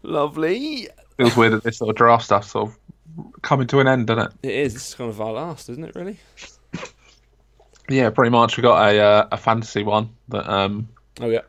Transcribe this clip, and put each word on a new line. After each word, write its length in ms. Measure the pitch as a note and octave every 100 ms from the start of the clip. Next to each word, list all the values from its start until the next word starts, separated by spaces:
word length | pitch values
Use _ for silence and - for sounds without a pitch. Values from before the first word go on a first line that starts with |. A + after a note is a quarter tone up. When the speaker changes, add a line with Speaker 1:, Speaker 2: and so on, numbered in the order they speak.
Speaker 1:
Lovely. 840 | - D#3 D3 D3 D#3+ G3+ D4 D4 G#3+ _ _ -
Speaker 2:
Feels 180 | A#2+ A#2
weird 160 | A2+
that 80 | G#2+
this 140 | A#2 A2+
sort 100 | A2
of 80 | A2
draft 300 | A#2 A#2 -
stuff's 220 | G2+ G2+
sort 180 | G#2+ G#2+
of 100 | - _ - _ D#3+ - -
coming 260 | - C#3+ B2
to 120 | C#3
an 80 | C3+
end, 200 | C3 A2+
doesn't 160 | A2+ -
it? 60 | - C3+
Speaker 1:
It 80 | A2+
is. 180 | C#3+
This 140 | A2+ -
is 40 | -
kind 120 | A#2+
of 140 | G#2+
our 100 | A2
last, 380 | A2 E3 D#3+ -
isn't 140 | B2
it, 100 | D#3+
really? 240 | - F3+ G#3 _ _ - _ _ - - _ _ _ _ _ _ _ _ _ -
Speaker 2:
Yeah, 220 | C3+ A#2+
pretty 200 | A2 A#2+
much. 280 | A#2+ A#2 -
We 40 |
got 300 | A#2+ F#2 G#2
a, 60 | G#2
uh, 280 | G#2 G#2 -
a 60 | A2
fantasy 460 | - A2+ A2 -
one 260 | G#2 G#2+ A2 _ -
that, 180 | G#2 -
um, 340 | G2 G2 G#2 A2+ _ _ -
Speaker 1:
Oh, 120 | A#2+
yeah. 100 | A2+